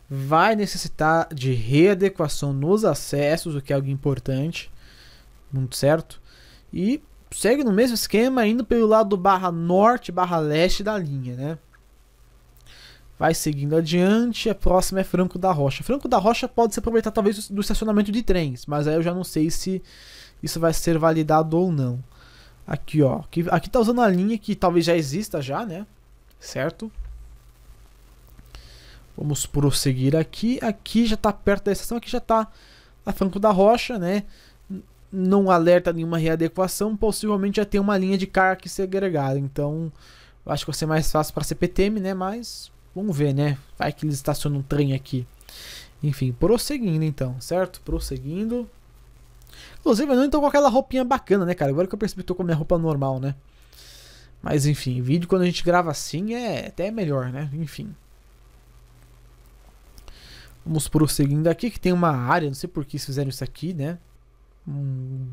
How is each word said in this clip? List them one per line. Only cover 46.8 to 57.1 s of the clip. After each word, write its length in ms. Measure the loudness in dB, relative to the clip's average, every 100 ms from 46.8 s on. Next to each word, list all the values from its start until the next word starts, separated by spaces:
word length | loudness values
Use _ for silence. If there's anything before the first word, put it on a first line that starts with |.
| -2 0
então, 360 | -2 -2 -6 -6
certo? 400 | -4 -2 -2 -6
Prosseguindo. 880 | -6 -6 -6 -8 -8 -6 -4 -4 -6 -16 -20 -20 -20 -20 -20 -20 -20 -20 -20 -4
Inclusive, 320 | 2 2 2
eu 40 | 2
não 120 | 2
tô 120 | 2
com 60 | 4
aquela 220 | 4 4
roupinha 360 | 4 0 -2
bacana, 420 | 0 -2 2 0 2
né, 80 |
cara? 160 | 0 0
Agora 160 | 2 0
que 80 |
eu 40 | -2
percebi 240 | -6 -6
que 40 | -6
tô 80 |
com 80 | -4
a 20 |
minha 120 | 0 -2
roupa 200 | 2 2
normal, 420 | 2 0 -2 -2
né? 160 | -4 -6 -14 -20 -20 -20 -20 -20 -20 -20 -20 -12
Mas, 240 | -2 2 2
enfim, 340 | 0 -2 -4
vídeo 260 | 0 0 2
quando 160 | 2
a 40 | 2
gente 180 | 0
grava 260 | 2 2 0
assim 440 | -4 -8 -6 -6
é 320 | -4 -4 -6 -8
até 220 | -8 -6
melhor, 420 | -4 -2